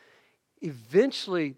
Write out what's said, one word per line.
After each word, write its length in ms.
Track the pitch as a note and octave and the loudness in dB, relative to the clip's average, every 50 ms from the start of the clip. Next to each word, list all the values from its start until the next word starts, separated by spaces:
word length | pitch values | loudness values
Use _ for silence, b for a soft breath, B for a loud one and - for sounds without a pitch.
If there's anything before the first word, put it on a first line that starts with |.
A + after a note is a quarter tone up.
| b b b b b b b b _ _ _ _ | b b b b b b b b _ _ _ _
eventually 920 | - D#3+ C3+ A#2 A2 A2+ D3 G3 C4 C4+ - - - G3+ F3+ E3+ D#3 C#3 C3+ | -12 -10 -10 -12 -10 2 4 4 4 4 0 -6 -6 -4 -2 -2 -2 -4 -6